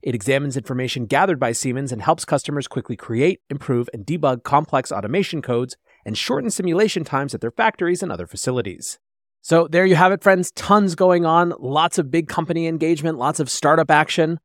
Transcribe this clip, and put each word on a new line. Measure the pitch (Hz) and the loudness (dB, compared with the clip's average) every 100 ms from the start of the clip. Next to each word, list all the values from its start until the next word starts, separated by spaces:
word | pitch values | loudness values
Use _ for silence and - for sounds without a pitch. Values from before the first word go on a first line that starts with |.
It | - | -4
examines | 120 104 135 143 131 | -4 0 0 0 -6
information | - 127 127 131 110 | -6 -6 -4 -6 -2
gathered | 135 190 151 | 0 2 0
by | 123 | -2
Siemens | 120 135 123 139 | -2 -4 -4 -6
and | 120 | -4
helps | 98 165 - | 0 -2 0
customers | 147 - 147 131 | -2 -2 -8 -6
quickly | - - 113 | -8 -8 -12
create, | - 117 156 190 _ | -6 0 0 0 _
improve, | 143 - 120 120 | -10 -2 -2 -2
and | 110 98 | -8 -6
debug | 165 147 127 | 0 0 0
complex | - 143 151 139 127 | 2 2 2 -2 -2
automation | 101 101 165 190 160 | -6 -2 -2 -2 -6
codes | - 120 127 - _ _ - | -4 -4 -4 -10 _ _ -10
and | 110 | -8
shorten | - 269 240 | -4 -2 -4
simulation | - 185 165 214 190 | -4 -2 2 2 0
times | 151 135 139 | -4 -4 -4
at | - | -6
their | 117 | -8
factories | - 220 - 175 175 | 0 0 2 -2 -2
and | 185 | -4
other | 87 87 | -8 -10
facilities." | - - 127 104 87 - - _ _ _ _ | -8 -4 -4 -4 -8 -14 -14 _ _ _ _
So | - 165 165 | 2 2 4
there | 165 190 | 2 4
you | 165 | 6
have | 185 | 4
it, | 190 | 4
friends. | 202 190 180 - | 4 4 2 -6
Tons | - 208 196 165 | 2 4 4 2
going | 185 175 | 4 4
on, | 165 165 175 156 | 4 4 2 -2
lots | 127 147 170 - | -2 0 2 0
of | 139 | 0
big | 165 156 | -2 -2
company | - 165 165 165 | -4 -2 -2 -2
engagement, | 160 156 165 160 151 | -2 0 0 0 -2
lots | 127 156 | -2 -2
of | 139 | -4
startup | - 147 160 156 | 0 2 4 6
action. | 151 156 - 160 170 | 4 4 2 0 0